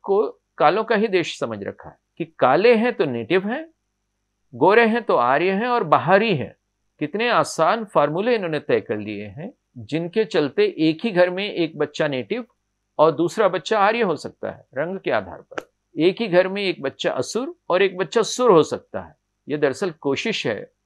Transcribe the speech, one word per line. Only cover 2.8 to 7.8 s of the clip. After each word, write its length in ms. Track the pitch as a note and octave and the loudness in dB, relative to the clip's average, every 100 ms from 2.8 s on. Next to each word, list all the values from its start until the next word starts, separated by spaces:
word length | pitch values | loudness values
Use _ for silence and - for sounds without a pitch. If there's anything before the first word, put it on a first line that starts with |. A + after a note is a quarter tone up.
| A#3+ | 2
तो 120 | A#3 D#3+ | 0 -2
नेटिव 420 | A#2 A2+ F3+ G3 | -2 0 -2 -2
हैं, 220 | C4 D#4+ _ _ _ _ _ _ _ _ A#2+ | -8 -10 _ _ _ _ _ _ _ _ 0
गोरे 320 | D#3+ A3 A3+ | 4 6 4
हैं 160 | A#3 | 2
तो 120 | A3 E3+ | 0 2
आर्य 360 | A#2+ C#3 F3+ | 4 2 2
हैं 160 | F#3+ B3 | 0 0
और 160 | A#3+ | -2
बाहरी 520 | F3+ D3 C3 G3 A3+ D#3+ | 2 2 4 2 2 -2
हैं। 200 | G#2 - _ _ _ - | -4 -12 _ _ _ -10
कितने 300 | D3 G3+ A#3+ | -8 -2 0
आसान 560 | F#3+ C#3+ - E3 A3+ | 0 0 0 0 0